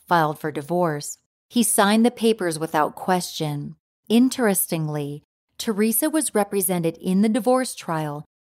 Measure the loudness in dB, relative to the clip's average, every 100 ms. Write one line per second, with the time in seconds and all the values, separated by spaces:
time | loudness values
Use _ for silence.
0 | 0 2 2 -2 -6 -6 -4 -2 0 -2
1 | -8 -14 _ _ _ 0 2 2 4 4
2 | 2 2 0 2 -2 -2 -2 0 0 -2
3 | -2 -2 -2 -6 -6 -6 -10 -14 _ _
4 | 2 4 4 2 0 0 -2 -4 -4 -4
5 | -6 -10 -16 _ _ -10 -4 0 0 0
6 | 0 0 0 0 0 -2 -2 0 -2 -2
7 | 0 2 2 2 2 2 0 -6 -6 -4
8 | -4 -8 -12 _